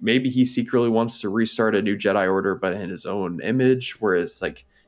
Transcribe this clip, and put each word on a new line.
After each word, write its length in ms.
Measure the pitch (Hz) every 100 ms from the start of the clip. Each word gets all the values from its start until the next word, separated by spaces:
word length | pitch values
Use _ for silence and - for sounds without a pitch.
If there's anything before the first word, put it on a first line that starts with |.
maybe 260 | 110 127 131
he 140 | 127
secretly 440 | 127 127 117 127 120
wants 320 | 113 117 -
to 60 | 104
restart 440 | 107 110 - 110
a 80 | 104
new 140 | 101 98
Jedi 340 | 101 101 95
Order, 240 | 95 95
but 200 | 92 92
in 160 | 95 90
his 160 | 90 -
own 340 | 101 92 87
image, 600 | 101 127 127 127 123 -
where 140 | 107
it's, 260 | 90 85 -
like, 220 | 90 - - _